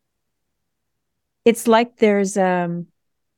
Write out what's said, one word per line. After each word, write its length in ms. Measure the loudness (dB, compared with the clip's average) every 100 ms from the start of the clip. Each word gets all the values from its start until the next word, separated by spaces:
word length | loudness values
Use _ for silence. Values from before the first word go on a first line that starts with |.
| _ _ _ _ _ _ _ _ _ _ _ _ _ _ -2
It's 220 | 0 2
like 300 | 2 0 0
there's, 380 | 0 0 -2 -2
um, 500 | 0 0 -4 -8 -12 _ _ _ _